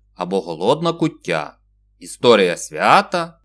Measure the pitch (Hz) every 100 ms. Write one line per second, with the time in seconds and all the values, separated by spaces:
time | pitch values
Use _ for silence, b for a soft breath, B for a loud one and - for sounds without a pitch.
0 | _ _ 90 95 85 80 95 156 165 165
1 | 160 - - 82 73 _ _ _ _ _
2 | 87 - 123 110 90 82 - 78 101 160
3 | 202 180 170 -